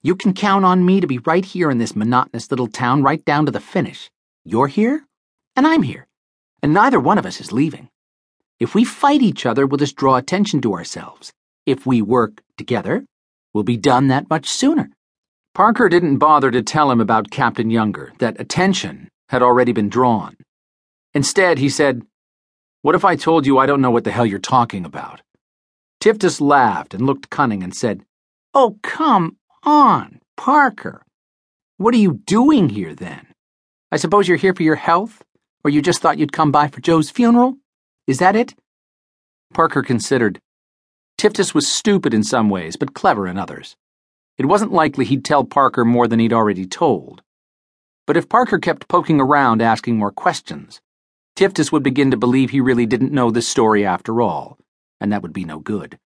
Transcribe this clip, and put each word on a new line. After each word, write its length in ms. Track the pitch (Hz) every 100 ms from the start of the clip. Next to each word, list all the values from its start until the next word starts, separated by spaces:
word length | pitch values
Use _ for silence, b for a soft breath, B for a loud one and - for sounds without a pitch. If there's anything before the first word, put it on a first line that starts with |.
You 160 | 135 185
can 160 | 208
count 320 | 185 208 196
on 220 | 190 185 180
me 160 | 190
to 40 | 170
be 120 | 127
right 260 | 117 170
here 260 | 185 175 165
in 60 | 123
this 180 | 117
monotonous 560 | - 110 123 - 117 -
little 180 | 135 123
town 340 | - 123 135
right 200 | 139 160
down 220 | - 147
to 80 | 151
the 80 | 104
finish. 500 | - 190 - - - _ _ _
You're 240 | - 107 139
here, 380 | 139 220 302 _ _ _ _ _
and 120 | - 294
I'm 160 | 320
here, 260 | 151 - - _ _ _ _ _
and 100 | 143
neither 260 | 165 240 240
one 200 | 131 202
of 80 | 95
us 120 | -
is 140 | -
leaving. 380 | 113 156 - - _ _ _ _ _ _ _
If 160 | 131
we 80 | 202
fight 380 | 233 - 285 294
each 240 | 233 -
other, 220 | 127 117 139
we'll 100 | 139
just 200 | 139 -
draw 200 | 135 131
attention 460 | 127 185 196 151
to 100 | 117
ourselves. 640 | 92 85 - - - - _ _ _ -
If 180 | 135
we 160 | 127 123
work 420 | 101 123 110 - _ -
together, 480 | - 113 95 180 277 _ _ _ _
we'll 120 | 104
be 120 | 104 120
done 320 | 139 127 135
that 220 | 131 -
much 180 | 160 -
sooner." 420 | - 269 320 - _ _ _ _ _ _
Parker 380 | - 202 220 220
didn't 280 | 170 170 139
bother 320 | 151 151 135
to 120 | 120
tell 280 | 107 156 147
him 100 | 120
about 300 | 107 110 104
Captain 380 | - 123 113 113
Younger, 440 | 113 110 95 - _
that 200 | 120 110
attention 680 | 110 - 185 190 98 67 - _ _
had 140 | 127
already 300 | 123 123 123
been 180 | 110 104
drawn. 460 | 110 127 110 78 - _ _ _ _ _ _ _
Instead, 460 | 147 139 - 185 151
he 100 | 139
said, 380 | 131 143 123 - _ _ _ _ _ _ _
"What 140 | 143
if 100 | 170
I 120 | 190 165
told 280 | - 160
you 140 | 135 135
I 80 | 135
don't 160 | 143
know 80 | 131
what 140 | 117
the 80 | 113
hell 120 | 104
you're 140 | 117 98
talking 480 | - 131 123 104 85
about?" 340 | 73 73 - _ _ _ _ _ _ _ _
Tiftus 400 | 208 214 185 -
laughed 540 | 143 143 120 87 -
and 100 | 95
looked 240 | 131 139 -
cunning 340 | - 135 104
and 120 | 92
said, 320 | - 120 95 _ _ _ _ _
"Oh, 240 | 277 247 202
come 540 | - - 311 214 165 - _ _
on, 580 | - 302 262 160 90 - _ -
Parker. 680 | - 294 269 - 92 - _ _ _ _ _ _ _ _
What 160 | 196
are 120 | 240 202
you 160 | 135
doing 460 | - 196 269 302 160
here, 240 | 104 85
then? 320 | 76 90 - - _ _ _ _ _ _
I 60 | 156
suppose 320 | 170 202 175
you're 80 | 165
here 160 | 190
for 100 | 185
your 140 | 156 151
health, 480 | - 170 214 _ _ _ _ _
or 60 | 147
you 100 | 147
just 220 | 143 175
thought 160 | 165 147
you'd 120 | 147
come 220 | - 156
by 160 | 147 147
for 140 | -
Joe's 260 | 143 165 151
funeral? 480 | - 233 240 247 269 _ _ _ _ -
Is 120 | 131
that 180 | 180 208
it?" 180 | 254 _ _ _ _ _ _ _ _ _ _
Parker 280 | - 165 147
considered. 580 | 127 120 - 135 110 90 _ _ _ _ _ _ _ -
Tiftus 380 | 214 214 190
was 120 | 151 143
stupid 460 | - - 196 160
in 100 | 113
some 280 | 104 127 107
ways, 260 | 95 82 87
but 160 | -
clever 340 | - 180 123 95
in 120 | 92
others. 380 | 92 69 - _ _ _ _ _ _ _
It 80 |
wasn't 280 | 139 196 208
likely 340 | 165 156 - 113
he'd 180 | 135
tell 180 | - 147
Parker 440 | 123 - 135 - 117
more 200 | 120 120
than 120 | 113
he'd 140 | 113
already 320 | 113 110 92 92
told. 560 | - 165 98 - - _ _ _ _ _ _ _ _ -
But 120 | 156
if 100 | -
Parker 300 | 220 247 185
kept 300 | - 156 -
poking 340 | 180 165 156
around 400 | 131 147 131 110
asking 340 | 113 113 - 113
more 160 | 101
questions, 720 | - 180 - - 73 - - _ _ _ _ _
Tiftus 380 | - 190 190 147
would 100 | 156
begin 280 | 135 131 139
to 60 | 127
believe 320 | 123 131 127
he 100 | 139
really 240 | 127 123
didn't 260 | 117 123 135
know 200 | 143 123
the 100 | 117
story 460 | 113 - 110 107 101
after 340 | 90 - 113
all, 380 | 113 80 - - _ _ _ _
and 100 | 104
that 120 | 104
would 100 | 90
be 140 | 87 85
no 140 | 78
good. 380 | 78 107 73 -